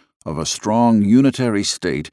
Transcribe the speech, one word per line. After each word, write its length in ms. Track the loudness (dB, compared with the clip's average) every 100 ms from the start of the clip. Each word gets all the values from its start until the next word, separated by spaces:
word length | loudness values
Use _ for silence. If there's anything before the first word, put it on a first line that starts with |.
| _ _ -10
of 120 | -6
a 80 | -6
strong 580 | -6 -2 0 2 2
unitary 600 | 4 4 4 0 -2 0
state 460 | -2 -4 -4 -4 -8